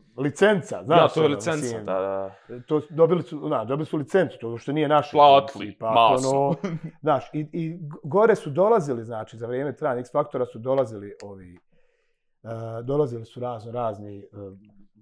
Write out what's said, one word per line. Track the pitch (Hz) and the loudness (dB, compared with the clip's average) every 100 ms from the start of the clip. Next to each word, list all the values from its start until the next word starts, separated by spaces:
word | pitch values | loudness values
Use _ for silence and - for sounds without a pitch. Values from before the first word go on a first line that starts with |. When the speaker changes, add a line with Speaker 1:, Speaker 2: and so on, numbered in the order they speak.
| _ - | _ -6
Speaker 1:
licenca, | 143 143 196 202 - 101 | -6 4 4 4 -2 -8
znaš, | 95 165 | 2 6
Speaker 2:
Ja, | 156 | 6
to | - | 4
je | 156 | 2
Speaker 1:
ono, | |
Speaker 2:
licenca, | 143 - 156 | 0 -2 -4
Speaker 1:
mislim, | 127 113 | -4 -6
Speaker 2:
da, | 101 95 98 98 98 98 - | -4 -4 -2 -4 -8 -12 -16
da. | 120 | -16
Speaker 1:
to | 123 151 147 | -4 -4 -2
dobili | 156 165 175 | 2 2 2
su, | - 151 139 | -2 -8 -4
na, | 135 | -4
dobili | 110 139 160 | -2 -4 -4
su | 160 | -6
licencu, | 139 190 165 - | 0 0 0 -4
to | 117 117 | -10 -8
što | - | -6
nije | 147 147 | -2 2
naše, | 151 147 | 2 2
Speaker 2:
Platili, | 147 147 139 135 107 101 | 6 8 8 6 -6 -12
Speaker 1:
ipak, | - 113 | -8 0
Speaker 2:
masno. | 110 113 104 131 | 4 6 4 2
Speaker 1:
ono, | 139 139 165 196 165 160 - | 2 0 -2 -4 -8 -10 -6
znaš, | 143 139 - | -2 0 -2
i, | 151 151 | -8 -6
i | 175 160 | -6 -6
g-, | 175 147 151 | -8 -12 -12
gore | 151 170 226 208 | -2 4 4 4
su | - | 0
dolazili, | 139 196 226 143 120 | 0 4 4 2 -4
znači, | 113 113 110 113 | -6 -10 -10 -10
za | 117 | -8
vrijeme | 123 143 117 | -6 -6 -4
trajanja | 151 123 | -4 -4
X | 123 | -4
Factora | 147 143 139 123 | -4 -2 -4 -6
su | 113 | -6
dolazili | 117 135 123 110 101 98 | -2 0 0 -4 -14 -16
ovi, | 101 98 90 | -18 -18 -20
e, | 87 _ _ _ _ _ _ _ _ 113 113 113 113 | -20 _ _ _ _ _ _ _ _ -14 -12 -10 -10
dolazili | 120 143 147 117 | -4 0 0 -4
su | 113 - | -12 -10
razno | 123 117 113 | -8 -8 -8
razni, | 117 117 101 104 101 | -4 -4 -6 -12 -16
e, | 98 101 98 95 104 _ - 107 | -18 -16 -16 -16 _ _ -20 _